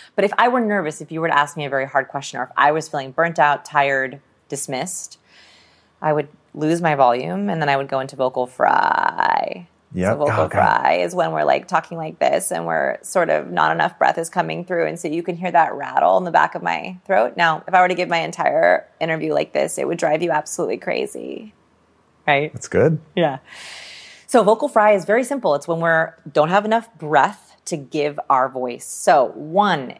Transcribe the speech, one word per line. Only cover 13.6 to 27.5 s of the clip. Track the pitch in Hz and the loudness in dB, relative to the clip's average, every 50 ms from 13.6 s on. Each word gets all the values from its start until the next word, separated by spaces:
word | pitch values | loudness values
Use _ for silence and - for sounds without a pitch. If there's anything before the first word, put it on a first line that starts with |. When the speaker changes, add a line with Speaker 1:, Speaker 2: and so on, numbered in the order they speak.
| 78 78 | 2 2
Speaker 1:
enough | 165 165 151 156 - | 2 2 0 -2 0
breath | - - - - 170 | 2 2 2 2 0
is | 165 - | -4 -6
coming | - 180 165 160 160 170 180 | -4 -4 -4 -4 -4 -8 -6
through. | - 180 170 165 | -4 -2 -2 -2
And | 156 160 170 | -2 -4 -6
so | - | -6
you | 156 156 170 170 | -6 -4 -4 -4
can | 185 175 | -6 -6
hear | 165 185 175 | -6 -6 -4
that | 165 165 156 - - | 0 0 0 0 -2
rattle | 139 139 - - - 160 180 190 185 | -8 -8 -4 0 2 4 4 4 2
in | 180 | 2
the | 170 | 2
back | 160 160 151 - - | 2 2 2 0 -2
of | 170 | -6
my | 175 170 - - - 185 185 180 _ | -6 -4 -4 -4 -6 -10 -14 -10 _
throat. | - 185 208 226 - - | 0 2 2 2 0 0
Now, | 170 170 165 156 160 - | 0 0 0 0 -2 -4
if | 175 185 | 0 2
I | 180 | 2
were | 180 | 4
to | 180 180 | 2 2
give | 175 180 | -2 -2
my | - 170 165 | -2 -2 -2
entire | 160 165 - - 156 135 139 160 170 175 - - - - _ - | -4 -4 -4 -2 0 0 2 4 4 4 4 2 0 -6 _ -6
interview | 160 165 160 156 151 156 147 | -4 -4 -4 -2 -2 -2 -2
like | 143 160 - | -2 -2 -2
this, | - 147 139 - - - | -2 -2 -2 -2 -4 -4
it | 135 | -4
would | 147 175 | -4 -4
drive | 170 170 151 151 160 | -2 0 0 0 0
you | 175 170 | 0 0
absolutely | 151 151 151 - - - 160 92 107 | -2 -2 -4 -6 -6 -4 -4 -4 -4
crazy. | - - 185 - 64 - - - - 60 65 - - 220 214 _ _ _ _ _ _ _ _ _ _ _ _ _ _ - | -6 -4 -4 -4 -4 -4 -6 -8 -12 -12 -12 -12 -14 -14 -18 _ _ _ _ _ _ _ _ _ _ _ _ _ _ 0
Right? | 151 143 139 151 151 - | 0 0 0 0 -4 -8
Speaker 2:
That's | - - | -12 -8
good. | - - 98 127 160 156 135 - _ - | -2 2 4 4 4 2 -2 -6 _ -2
Speaker 1:
Yeah. | 180 165 143 131 135 _ - - - - - - - - - - - - - - - _ | 0 0 0 -2 -4 _ -18 -20 -18 -18 -18 -18 -18 -18 -20 -20 -20 -20 -20 -20 -20 _
So | - - 233 185 | 2 2 4 6
vocal | 208 220 220 294 | 6 4 2 2
fry | 277 - 226 208 214 | 0 4 4 6 6
is | 208 190 156 | 6 4 4
very | 190 214 254 247 | 2 2 2 2
simple. | 262 285 262 - 165 143 | -2 -4 -2 0 0 0
It's | 139 - | 0 0
when | 175 165 165 | -2 -2 0
we're, | 165 165 165 160 - - - _ - 147 | 2 2 2 2 2 -2 -6 _ -12 -2
don't | - 156 151 165 | 0 2 2 4
have | 185 208 208 | 4 2 2
enough | 214 220 233 220 - _ - | 2 0 0 -2 -4 _ -12
breath | 160 147 156 139 139 202 202 - - - | -4 2 4 4 4 2 0 -6 -20 -20